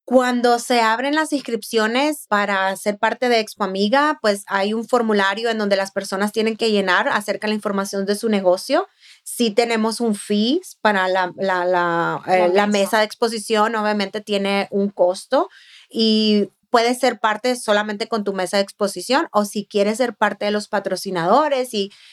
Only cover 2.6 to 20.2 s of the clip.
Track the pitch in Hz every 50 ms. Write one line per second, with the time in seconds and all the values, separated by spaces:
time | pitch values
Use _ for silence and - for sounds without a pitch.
2.6 | 190 190 190 - - 208 208 - 226 220 226 - 254 247 240 226 214 - - -
3.6 | 208 190 190 190 208 208 247 277 294 302 294 - - 214 202 202 - - 202 196
4.6 | 196 208 220 226 226 - - 240 226 220 208 202 196 190 196 220 226 233 226 220
5.6 | 208 196 196 190 196 190 - 196 196 - 196 190 208 214 - 226 220 226 226 -
6.6 | 233 226 208 202 190 185 180 196 233 277 - 214 208 - 196 202 - 214 214 208
7.6 | - 208 196 196 196 202 - 196 196 196 208 202 233 220 208 196 196 180 180 190
8.6 | - - 269 339 392 - _ _ - - - - _ - - - 240 226 208 240
9.6 | 233 233 233 220 214 220 220 - 240 226 208 202 - - 208 208 214 240 294 370
10.6 | - - - _ - 214 208 190 185 185 185 190 185 175 165 - 190 190 185 180
11.6 | 175 180 185 175 175 175 170 170 165 165 160 - - - 185 185 180 175 180 202
12.6 | 202 208 208 202 196 190 233 214 214 214 - - 240 220 226 220 208 - 220 208
13.6 | 208 226 233 214 208 208 214 208 196 190 - 214 208 208 202 202 196 196 202 196
14.6 | 190 - - 202 202 202 - 202 175 180 190 - - - 254 294 381 - - -
15.6 | - - - - - _ - 226 220 220 220 214 214 214 214 208 202 - - _
16.6 | _ _ - 233 233 240 247 247 - 247 226 - - 214 214 214 - 254 247 240
17.6 | - 220 208 208 208 214 208 202 226 - 233 220 202 208 190 190 185 175 - 202
18.6 | 202 196 - - 208 190 - 180 - - 254 294 339 - - 208 208 208 - 208
19.6 | 196 - - 202 202 208 220 220 254 240 214 -